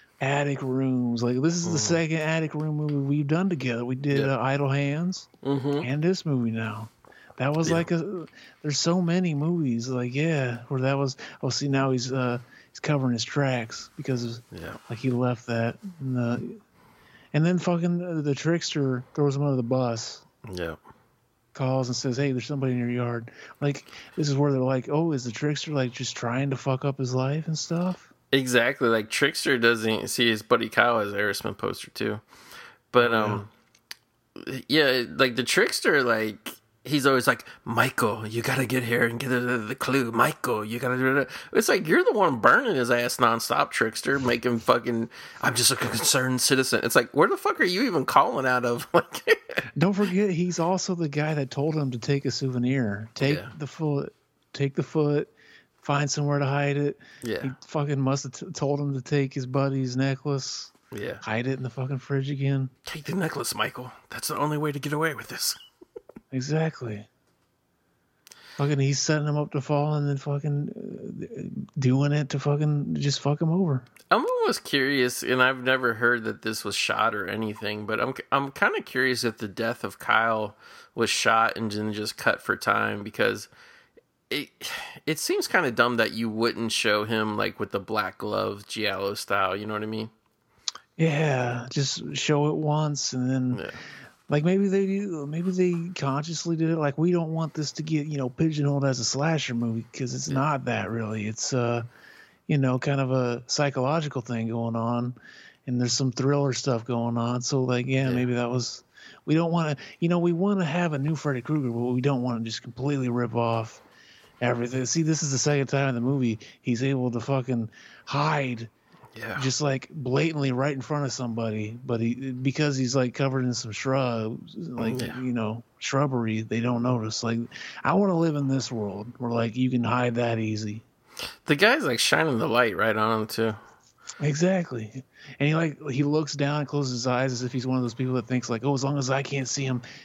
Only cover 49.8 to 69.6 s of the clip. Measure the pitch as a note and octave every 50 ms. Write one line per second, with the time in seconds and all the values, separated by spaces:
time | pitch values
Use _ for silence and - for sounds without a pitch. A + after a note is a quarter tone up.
49.8 | D3+ G3 G3+ F#3 G#3 F#3 F3+ F#3+ G#3+ G3+ F3+ D#3 F3 F3+ E3 E3 E3 E3+ F#3+ F3+
50.8 | - - F#3 E3+ E3+ D3 C#3 D3+ D3+ D#3 D#3 D3 C#3 C3 - C#3+ C#3 D#3+ D#3 D#3
51.8 | D3+ C3 B2 A#2+ - - C#3+ C#3 - C#3 B2+ - C#3+ C3+ B2+ B2 A#2+ B2 C3+ C#3
52.8 | B2 G#2 G2+ G2+ A2 A2+ - - C#3 C#3 D3 D3 - - - D#3 D3+ C3+ - -
53.8 | D#3+ D3+ C#3+ C#3+ C#3+ - - _ _ _ _ _ _ _ - - C#3 C#3 C3+ -
54.8 | B2+ - - D#3+ D3+ D3 D3 D3 - - _ _ - - - - _ _ _ _
55.8 | - - C#3+ C#3+ D3 C#3 - D3+ D3 C#3+ D3 C#3+ C#3+ C3 C#3 C#3+ C#3+ C#3+ C#3 C#3+
56.8 | C#3+ C#3+ - - - - - - - A#2 G#2 - - C3+ C3 - - - - D#3+
57.8 | C#3+ C#3+ D3 C#3 C3+ C3 C#3 C#3 - C3+ - - F3 - D#3 - D3+ C3+ C#3+ C#3+
58.8 | D3 C#3+ C#3 C3 B2 - D3 C#3+ C#3 C3+ - C#3+ B2+ B2+ B2+ C#3 C#3 C#3 C3+ C3+
59.8 | C3 B2+ B2 B2+ C3+ C3+ C3+ C3 - D3+ C#3 C3+ C3 - - - - - _ _
60.8 | _ - - G#2+ G#2 - F2+ F2+ - A2 G#2+ A2+ A#2+ C3 C3+ C3+ C3 B2 - -
61.8 | B2+ C3 C#3+ B2+ - - C#3+ C3+ C3+ C#3 D3 C3+ C#3 C#3 C#3 C3+ C3+ B2+ - _
62.8 | - - - D#3+ C#3+ - E3 G3 F3+ D#3+ - C3+ A#2+ - - G#2+ G#2+ B2+ - A#2+
63.8 | B2+ C3+ - - - - - - - - D#3 - C#3+ D3+ D3+ D3 D3+ D3+ C#3+ C#3+
64.8 | C3 D3 D3 D3 D#3+ D#3+ C#3+ G#2+ - - - - - - - - - - _ -
65.8 | - _ - - - - - - - _ - C3 B2+ C#3+ D3+ D#3 D#3+ D#3+ - -
66.8 | C3 A#2 G#2+ G#2 G#2+ - _ _ _ _ _ _ _ _ _ _ _ _ _ _
67.8 | _ _ _ _ _ _ _ _ _ - - - - - - - C#3+ C#3+ D3+ C#3
68.8 | C3+ C3+ C#3 C3+ - - D#3 D3+ D3 D3+ D3 D3 D3 - - D3